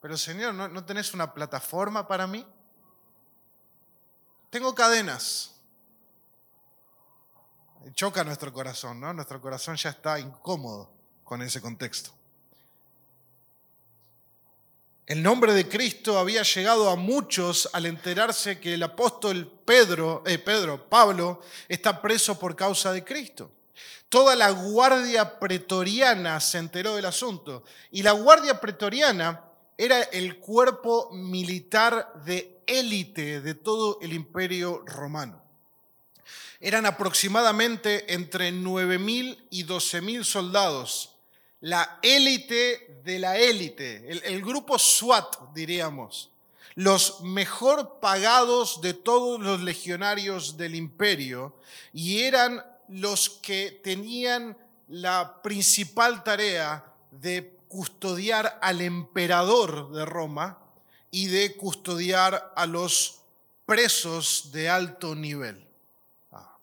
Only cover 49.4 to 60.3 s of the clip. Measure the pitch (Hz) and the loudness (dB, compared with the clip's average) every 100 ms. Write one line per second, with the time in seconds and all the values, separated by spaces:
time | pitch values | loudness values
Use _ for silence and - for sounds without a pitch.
49.4 | 196 185 180 - 180 175 202 202 196 185 | -2 -2 -4 -6 -6 -2 -2 -2 -4 -6
50.4 | 147 156 170 165 165 - 208 165 131 123 | -8 -8 -8 -8 -10 -2 0 0 -4 -8
51.4 | 135 - - - - 160 165 202 254 254 | -10 -14 -20 -20 -16 -10 -4 0 2 4
52.4 | 247 240 - - - 190 202 196 - - | 2 0 -12 -20 -16 -6 -4 -2 -2 -4
53.4 | - 190 196 - 196 190 214 240 247 240 | -8 -6 -6 -8 -8 -6 -6 -6 -2 -2
54.4 | 233 202 _ _ _ 170 180 185 175 - | -6 -16 _ _ _ -6 -2 -2 -2 -8
55.4 | 214 208 190 - 185 - 233 226 214 202 | -8 0 2 2 0 2 2 2 -4 -2
56.4 | 208 175 151 151 - _ _ 135 170 180 | 0 -2 -4 -6 -12 _ _ -12 -6 -6
57.4 | 180 _ _ 190 175 _ 190 180 208 220 | -8 _ _ -12 -12 _ -6 -4 0 0
58.4 | 214 - 185 175 175 175 160 185 175 175 | 0 -2 -2 -2 -4 -6 -6 -4 2 2
59.4 | 180 240 190 151 139 151 151 170 156 | 4 4 2 -4 -8 -8 -8 -6 -6